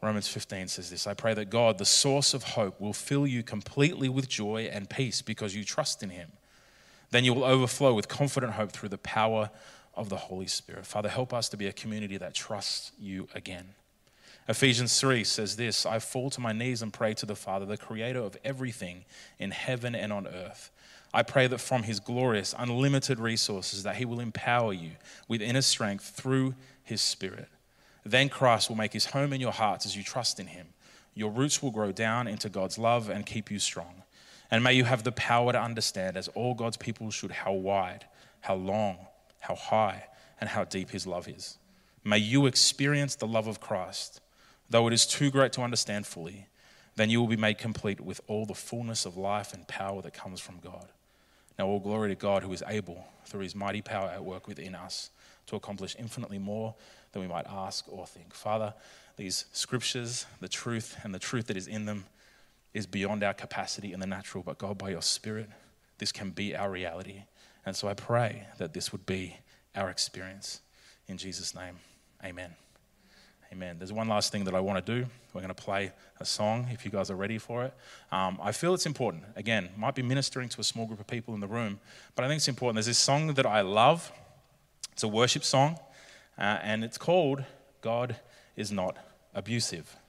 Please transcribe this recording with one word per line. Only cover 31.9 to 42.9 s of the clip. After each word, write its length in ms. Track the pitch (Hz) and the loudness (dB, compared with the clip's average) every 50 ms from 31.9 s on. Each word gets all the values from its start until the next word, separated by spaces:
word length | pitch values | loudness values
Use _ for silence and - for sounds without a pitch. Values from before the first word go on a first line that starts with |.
down 360 | 95 - 117 110 113 120 123 113 | 0 0 0 2 2 0 0 -2
into 200 | 104 107 - 107 | -4 -4 -6 -4
God's 300 | 92 101 95 95 - - | -2 -2 -2 -2 -2 2
love 320 | 110 113 120 120 113 104 | 4 4 4 4 2 0
and 160 | 92 104 101 | -4 -4 -4
keep 260 | - - 113 101 - | -4 -4 -6 -4 -4
you 80 | 101 101 | -4 -2
strong. 440 | - - - - 85 85 90 92 - _ _ - - - - - - - | -2 -2 -2 -4 -10 -10 -12 -20 -20 _ _ -20 -20 -20 -20 -20 -4 2
And 140 | - 113 120 | 2 6 6
may 100 | 127 127 | 8 8
you 120 | 131 127 | 8 8
have 180 | 117 131 120 110 | 6 4 2 2
the 80 | 123 | 0
power 400 | 107 - - - 120 120 120 123 | -2 0 2 4 6 6 6 6
to 100 | 120 123 | 4 2
understand, 540 | 110 117 117 113 107 - - 101 92 95 90 | 2 0 -2 0 -2 -2 0 0 -2 -2 -2
as 140 | 95 90 - | -4 -6 -6
all 240 | - - 113 123 123 | -4 -2 -2 0 0
God's 240 | 120 120 117 110 - | 0 -2 -4 -4 -4
people 340 | - - 113 - 117 110 | -6 -6 -6 -6 -6 -8
should, 180 | 101 - - 98 | -6 -6 -8 -6
how 220 | 87 - - 95 | -6 -4 -2 -2
wide, 540 | 98 95 92 95 98 98 95 90 90 98 - - _ - - - _ _ | -2 0 0 2 2 2 2 0 -4 -10 -16 -20 _ -20 -20 -20 _ _
how 160 | - - 95 | -4 -2 -2
long, 420 | 95 92 95 98 107 107 101 92 90 95 - - _ _ _ _ _ | -2 0 0 0 2 2 0 -2 -4 -12 -20 -20 _ _ _ _ _
how 120 | - - 95 | -8 -8 -6
high, 520 | 85 - - 117 110 110 101 92 98 - - - - - - - - | -6 -2 2 4 4 4 4 0 -4 -10 -16 -20 -20 -20 -20 -10 -8
and 100 | - 104 | -6 -4
how 140 | - 110 95 | 0 -2 -2
deep 280 | - - 95 92 - | 0 -2 -4 -4 -4
his 140 | - 98 87 | -6 -6 -6
love 220 | 95 87 90 85 101 | -4 -4 -6 -6 -8
is. 300 | - - - - - - _ _ _ _ _ _ _ _ _ | -12 -12 -12 -14 -14 -16 _ _ _ _ _ _ _ _ _
May 160 | 101 104 107 | 4 6 6
you 260 | 107 107 117 139 143 | 6 6 6 8 8
experience 680 | 131 120 - - - - - 139 143 | 8 8 8 6 6 6 4 2 4